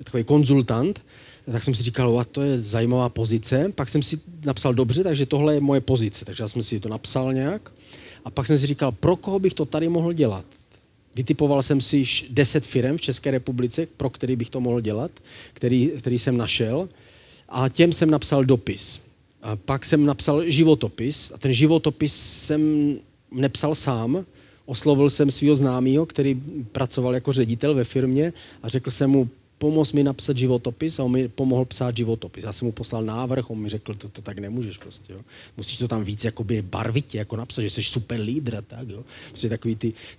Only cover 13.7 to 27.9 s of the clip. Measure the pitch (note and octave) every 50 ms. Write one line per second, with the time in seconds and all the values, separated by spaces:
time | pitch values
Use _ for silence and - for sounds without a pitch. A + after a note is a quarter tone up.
13.7 | - D#3+ E3 D#3+ - - C3+ B2 - - C3 B2 B2+ A#2 A#2 - - C3 B2 B2
14.7 | A#2+ A#2+ G#2+ G#2+ G#2 A2 D3 F3 - - - - - - - - - - - A#2+
15.7 | B2+ B2 B2+ E3 D#3+ B2+ - B2+ B2 A#2 - C3+ B2 A#2+ A2+ G2 - - A2+ A2
16.7 | B2+ D#3+ F#3+ F#3 - - - - - - - - - - _ - - B2+ C3 C3
17.7 | - - E3 E3+ D#3 - E3+ D#3 D3+ C#3 - - D3+ C#3 C3 B2+ C3+ A2 - -
18.7 | G2 - - - - - - - _ _ _ _ _ _ - G#2+ G#2+ G#2 - -
19.7 | C3+ B2+ - - D#3+ D3 D3 C#3+ C3+ - - D#3 C#3+ D#3 E3+ E3+ C3+ D3+ D#3+ D#3+
20.7 | D3+ - A#2+ G2 - - A2+ C#3 D3 - - - - - - C3+ B2+ A#2 D3+ D3+
21.7 | E3 D#3 - D#3 - - D3+ D3 - - - - - - - - D3+ D3+ D#3 D3+
22.7 | D3+ D3+ D3 D3 C#3 - - _ _ _ _ - - B2+ C#3 C3 - - - D3
23.7 | D#3 - - C#3+ B2 A2+ A2+ A#2+ D3+ F#3+ F#3 - _ - - - _ _ - -
24.7 | B2 - - D3+ C#3+ C3+ C#3+ C#3 - - D3 C#3 B2+ - C#3+ D3 D3+ C3 C#3+ C3
25.7 | B2 B2+ B2+ C3 C3+ D3+ E3 E3 - D3+ C#3 C#3 C3 B2+ C#3 D3+ - D3 A#2+ G#2+
26.7 | - C3 C3 - - C3+ B2 B2+ B2 B2+ - C#3+ B2+ C3 A#2 A2 A#2+ A#2 D3 D3
27.7 | D3 C3 A#2 -